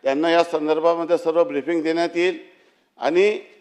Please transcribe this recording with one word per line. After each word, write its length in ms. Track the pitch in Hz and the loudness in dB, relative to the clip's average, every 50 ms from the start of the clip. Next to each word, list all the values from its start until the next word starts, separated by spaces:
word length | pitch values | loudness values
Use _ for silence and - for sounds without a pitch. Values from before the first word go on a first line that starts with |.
त्यांना 280 | - 135 139 143 160 170 | 0 -2 0 0 2 2
या 140 | 165 170 165 | 2 2 2
संदर्भामध्ये 720 | 165 170 156 151 151 156 156 156 170 170 165 165 156 175 160 | 2 -2 -4 0 0 0 2 2 0 0 0 0 -2 -2 0
सर्व 260 | 165 160 160 170 170 | 0 0 2 2 0
ब्रीफिंग 380 | 143 143 143 135 151 170 165 | 0 -2 -6 -4 -2 -2 -2
देण्यात 280 | 151 160 165 170 170 165 170 | -2 -2 -2 -2 -2 -2 -2
येईल 240 | 170 175 185 175 156 - - _ _ _ _ _ _ _ _ _ - | 0 -2 -2 -2 -4 -14 -20 _ _ _ _ _ _ _ _ _ -4
आणि 420 | - 135 165 180 196 208 208 - - - - _ | -4 0 2 2 2 2 0 -2 -10 -16 -20 _